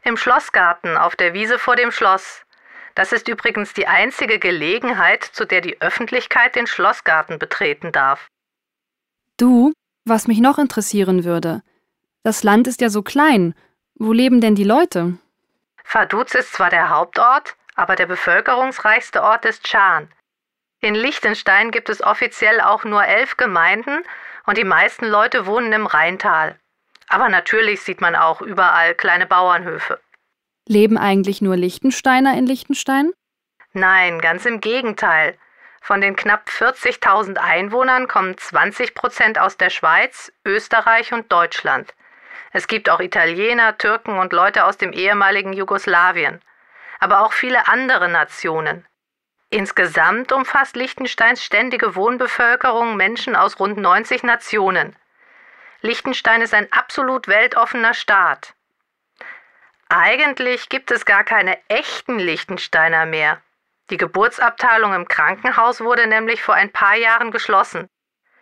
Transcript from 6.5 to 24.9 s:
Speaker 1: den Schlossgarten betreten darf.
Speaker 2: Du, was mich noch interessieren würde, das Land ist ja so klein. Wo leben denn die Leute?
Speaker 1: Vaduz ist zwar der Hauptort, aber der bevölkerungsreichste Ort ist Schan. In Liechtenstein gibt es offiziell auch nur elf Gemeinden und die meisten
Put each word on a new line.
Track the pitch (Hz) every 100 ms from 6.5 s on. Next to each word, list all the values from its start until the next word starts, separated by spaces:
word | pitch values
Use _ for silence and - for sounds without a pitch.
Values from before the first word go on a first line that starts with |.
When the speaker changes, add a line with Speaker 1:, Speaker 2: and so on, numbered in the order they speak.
| 247
Speaker 1:
den | 240
Schlossgarten | - 190 - - 160 - 156
betreten | 156 - 165 147 170
darf. | 156 135 139 - _ _ _ _ _ _ _ _ _ _ -
Speaker 2:
Du, | 247 240 269 311 _ _ 226
was | 220 233
mich | 220
noch | 254 285
interessieren | 277 - 202 208 190 185
würde, | 175 170 165 160 - _ _ _ _ _
das | 220 214
Land | 214 214 247
ist | 247
ja | 240
so | 208
klein. | 202 277 311 233 170 - _ _ _ -
Wo | 220
leben | 226 262 247
denn | 226
die | 208
Leute? | 202 247 349 180 175 175 _ _ _ _ _ _
Speaker 1:
Vaduz | - 226 202 202 254 -
ist | 156
zwar | - 180
der | 170 165
Hauptort, | 156 175 - 240 277 - - -
aber | - 233 190
der | 175
bevölkerungsreichste | 180 - 180 - 247 262 - 214 226 - 185
Ort | 208 226
ist | 226 220 -
Schan. | 220 196 165 151 _ _ _ _ _ _ _
In | 214
Liechtenstein | 208 254 - 220 208 - 190 226
gibt | 233 -
es | 208
offiziell | - 214 240 - 214 226
auch | 190 214
nur | 220 208
elf | 196 202 262 -
Gemeinden | 247 175 170 208 247 294 359 - - - -
und | 208
die |
meisten | 196 165 196